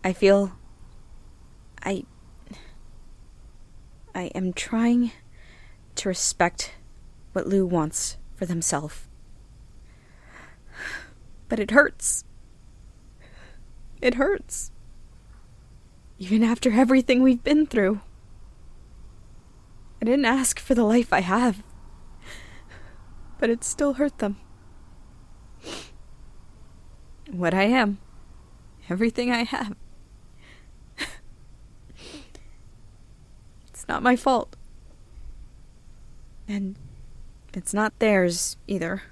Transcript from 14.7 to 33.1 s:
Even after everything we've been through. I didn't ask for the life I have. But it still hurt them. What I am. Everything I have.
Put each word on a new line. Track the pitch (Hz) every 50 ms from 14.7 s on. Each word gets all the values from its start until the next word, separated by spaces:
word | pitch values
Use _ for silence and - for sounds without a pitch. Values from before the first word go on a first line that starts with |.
| - - - - - - - - - - - - - - - - - - - - - - - - - - - - -
Even | - 190 180 214 220
after | 233 226 233 - - 254
everything | 208 233 269 233 269 262 254 - 254 247
we've | 254 262 247 240 -
been | - 294 302 311
through. | - - 226 196 190 214 202 - - - - - - - - - - - - - - - - - - - - - - - - - - - - - - - - - - - - - - - -
I | 233
didn't | 226 254 285 269
ask | 226 254 269 254 - - -
for | - - 262
the | 233 233
life | 208 220 247 233 - -
I | -
have. | 180 175 190 226 247 240 185 208 - - - - - - - - - - - - - - - - - - - - - - - - - - - - - - - - - - - - 277
But | 233
it | 233 233 -
still | - - - 294 285 262
hurt | 254 294 285 - -
them. | 226 202 202 - - - - - - - - - - - - - - - - - - - - - - - - - - - - - - - - - - - - - - - - - - - - - - - - - - - - - - - - - - -
What | 220 175 175 165 175
I | 190 196
am. | 214 247 262 226 202 202 - - - - - - - - - - - - - - - - - - -
Everything | 170 190 226 233 - - 240 247
I | 247 233 233
have. | - - - - 202 196 - - - - - - - - - - - - - - - - - - - - - - - - - - - - - - - - - - - - - - - - - - - - - - - - 302 - - - - - - - - - - - - - - - - - -